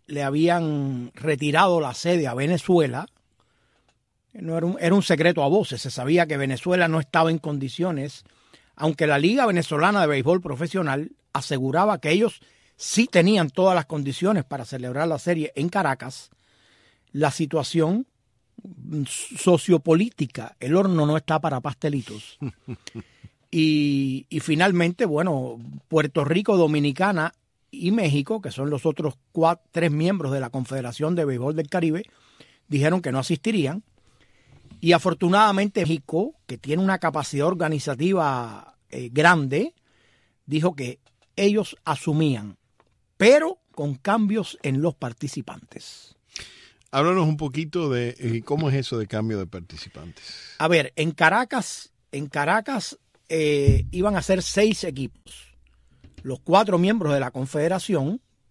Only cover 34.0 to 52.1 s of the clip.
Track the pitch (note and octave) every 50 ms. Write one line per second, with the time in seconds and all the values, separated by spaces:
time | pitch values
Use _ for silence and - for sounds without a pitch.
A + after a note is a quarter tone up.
34 | _ _ _ _ _ _ _ _ _ _ - _ _ - - - E3 E3 E3+ D#3+
35 | - F3+ E3 - F#3 E3+ F#3+ G#3 A3 G#3 G3 F#3+ G3+ G3+ - G#3+ E3+ D3+ E3+ C#3+
36 | - - E3 E3 G#3+ D4+ - _ _ - B2 - - C3+ D3+ F3+ F#3+ F#3+ F#3+ F3+
37 | - D#3+ D3 D#3 C3+ - C#3+ C#3 D3 F3 F#3 D#3+ E3 D#3 D#3 C#3+ - D3 C3+ A#2+
38 | D#3+ F#3 F#3+ F3+ D#3 C#3 C3 B2 A#2+ A2 G#2+ G2+ - - _ _ _ _ C3 C3
39 | B2 A#2 B2 D3+ D#3 E3+ F3+ D#3+ C#3 C3 C3+ D#3+ B3 E4+ - _ _ _ _ _
40 | _ _ _ _ _ _ _ _ _ C3+ D3 D#3 E3 F3+ D#3+ C#3+ B2+ A#2+ C3 -
41 | _ _ _ _ _ _ _ - G3+ G3+ G#3 G#3+ F#3 - - - _ F#3 F3+ -
42 | - E3 D3 D#3 D#3+ D3 B2+ G#2+ G#2 G#2 - _ _ _ _ _ _ _ _ _
43 | _ _ _ - G3 A#3 C#4 D4+ D#4+ E4+ F#4 - _ _ _ - C#3+ D3 C3+ -
44 | - G3 G#3 A3+ G#3+ F#3+ G#3+ A3 F3+ - - - - C#3 C3+ C#3 D#3 E3+ D3+ -
45 | C3+ A#2+ A#2 - D3+ C3 - C3+ A2+ - G2+ - - _ - - - - - -
46 | - - _ _ _ _ _ - - - - - - - _ _ _ _ C3 C3+
47 | D3+ F3 F#3 F#3+ D#3+ D#3 D3+ D3 D#3+ C#3 B2+ D3+ E3 D3+ - F3 D#3+ C#3+ B2 A#2+
48 | A#2+ A#2+ - - B2+ A2+ A2+ A#2 A2+ - C#3+ D3+ D#3+ C#3 C3+ C#3 B2 - B2+ A2+
49 | G#2+ - A2 G#2+ A2 A2 G#2+ G2 F#2 F2 - F2+ F2 - D#2 D#2+ - - - -
50 | D#2+ F2 - - - - - - - - - - D#3 D#3+ F3 D#3 C3+ C3 - D3+
51 | D#3 E3 D3 - E3 D#3+ F#3+ A#3 B3+ - C#4 A#3+ - - - - - - _ _
52 | _ _